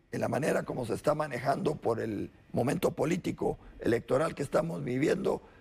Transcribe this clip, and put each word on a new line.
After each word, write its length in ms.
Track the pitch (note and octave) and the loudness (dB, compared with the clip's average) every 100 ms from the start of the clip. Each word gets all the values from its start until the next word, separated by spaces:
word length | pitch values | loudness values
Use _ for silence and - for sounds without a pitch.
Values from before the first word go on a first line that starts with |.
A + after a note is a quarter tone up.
| _ | _
en 100 | B2+ | -4
la 60 | A2 | 0
manera 360 | B2 D#3 F#3 | 0 2 0
como 220 | E3+ - A2+ | -2 -6 -4
se 80 | |
está 200 | G2 - | 0 2
manejando 640 | D3+ D3+ B2 C3 C#3 D3 D3+ | 2 0 -2 0 0 0 0
por 240 | - A#2 | 0 0
el 320 | A2 G2+ F2 - - | 0 -4 -6 -10 -6
momento 380 | A#2+ A#2+ - C#3+ | 0 0 2 0
político 680 | - C3+ F3+ - - - - - - | 0 0 0 -2 -2 -2 -2 -10 -4
electoral 540 | - A2+ - C3 D#3+ | 2 2 2 2 2
que 100 | - | -2
estamos 400 | C#3+ F3+ E3 E3 | 0 0 0 -4
viviendo, 580 | C#3 B2+ D3+ F#3 G3+ F#3+ - - | -2 0 2 2 2 -2 -4 -20